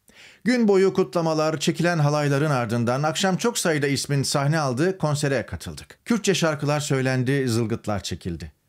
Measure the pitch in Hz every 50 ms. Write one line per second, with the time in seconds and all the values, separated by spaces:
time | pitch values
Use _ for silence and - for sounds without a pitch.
0 | _ _ _ - - - - _ - 208 254 240 226 202 196 190 190 190 185 190
1 | 185 - - 175 165 160 156 156 151 156 156 143 - 175 160 - 160 175 175 160
2 | 143 143 147 151 147 143 143 139 156 156 139 123 120 104 117 120 117 117 123 139
3 | 151 156 156 - 202 190 185 - - 240 233 - - 180 156 147 139 139 139 -
4 | - - 143 139 127 - - 143 139 143 160 165 147 131 120 123 165 190 185 185
5 | 156 151 147 143 147 139 139 117 101 - 95 85 - 90 76 - - _ - _
6 | _ - 240 196 - 202 180 - 170 160 151 147 147 139 147 151 147 - 139 131
7 | 127 131 131 127 123 127 143 139 131 123 110 117 117 107 113 - - 110 104 95
8 | - - 92 - - 95 85 78 82 78 _ _ _